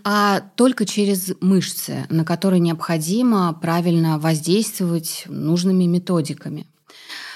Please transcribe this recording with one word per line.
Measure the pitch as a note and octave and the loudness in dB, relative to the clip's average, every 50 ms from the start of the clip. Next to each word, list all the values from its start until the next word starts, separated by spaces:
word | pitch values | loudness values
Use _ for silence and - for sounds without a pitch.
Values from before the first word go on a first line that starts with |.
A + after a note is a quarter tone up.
| - | -2
а | G3+ G#3 G#3 G3+ G#3 G3 - G3 - _ | 0 2 2 4 2 2 0 -2 -6 _
только | - A#3+ C4 B3+ - G#3+ | 2 2 2 4 0 -4
через | - - G#3 G#3 G3 G3+ F#3 F#3 F#3 - - | -2 0 0 2 2 0 -2 -2 -6 -6 0
мышцы, | F3 F#3 F#3+ F#3 - - - - - - C3+ C3 C3 - | 2 4 4 4 2 0 -8 -10 -8 -8 -8 -8 -6 -2
на | - D#3+ D#3+ | -2 -2 0
которые | E3 E3+ E3 G3 G3 F#3+ F3+ | 0 -2 0 2 2 4 4
необходимо | E3+ E3 E3 D#3+ - - E3+ D#3+ D#3 E3 F#3+ A#3 B3+ B3 A3 G3 F3+ E3+ D#3 E3 | 2 2 0 -2 -4 -2 -2 -2 -2 -2 0 2 2 2 2 2 2 0 -2 -4
правильно | - E3+ E3 F3 E3 F3+ E3+ E3 E3 D#3+ D#3 D3+ | -2 -2 0 0 2 2 2 2 2 2 0 0
воздействовать | D#3 D#3+ D#3+ D3+ D#3 E3 F3+ G#3+ A3 - - - F#3+ F3 E3+ E3 E3 - - - - | 0 0 0 0 0 0 0 0 0 -2 -4 -4 -2 -2 -2 -4 -4 -8 -12 -12 -12
нужными | - C#3+ C#3+ D3 D3+ E3 F3 F3 G3 F#3+ F#3 F3+ | -12 -8 -4 0 0 0 2 2 2 2 4 2
методиками. | F3 F3 F3+ F3+ - F3+ E3+ D3 - C#3+ - - D3+ D3+ D3+ - _ _ _ _ _ - - - - - - - - - | 2 2 0 0 0 -2 -2 -2 -4 -8 -10 -10 -12 -10 -10 -14 _ _ _ _ _ -20 -20 -20 -18 -16 -16 -16 -16 -18